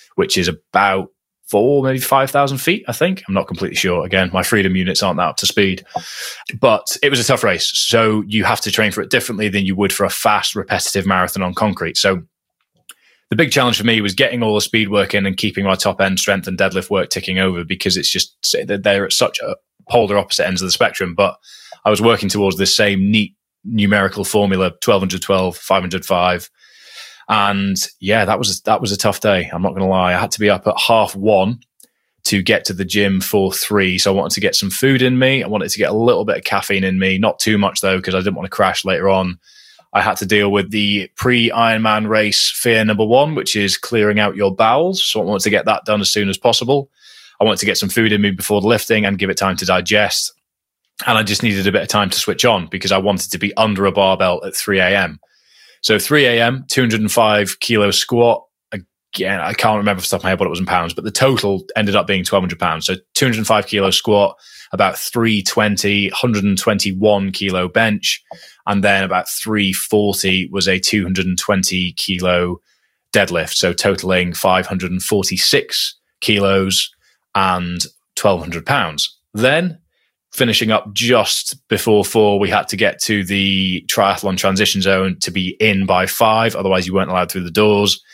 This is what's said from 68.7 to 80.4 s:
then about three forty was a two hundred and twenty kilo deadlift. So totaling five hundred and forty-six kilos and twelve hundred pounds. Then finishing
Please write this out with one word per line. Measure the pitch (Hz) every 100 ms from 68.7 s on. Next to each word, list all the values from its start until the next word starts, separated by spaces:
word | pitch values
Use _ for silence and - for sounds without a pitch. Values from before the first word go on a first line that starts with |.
| 101
then | 101 98
about | 95 92 -
three | - 110 107 98
forty | 95 - 107 104 95 95 92 90
was | 98 92
a | 92
two | - 107
hundred | 90 92
and | 92 90
twenty | - 98 92 92 90
kilo | - - 90 90 90 90 90 _ _ _ _ _
deadlift. | 107 95 85 80
So | - 92
totaling | 85 104 95 92 92 87
five | 85 95 92 90
hundred | 95 90
and | 92
forty-six | - 104 92 92 - - - - - - _ _
kilos | - 104 98 98 95 95 - - _ _ _
and | 101 95 90 90 87 - _ _
twelve | - 104 90
hundred | 78 87 82
pounds. | 139 87 76 - - _
Then | 104 123 156 180 156 _ _ _ _ _
finishing | -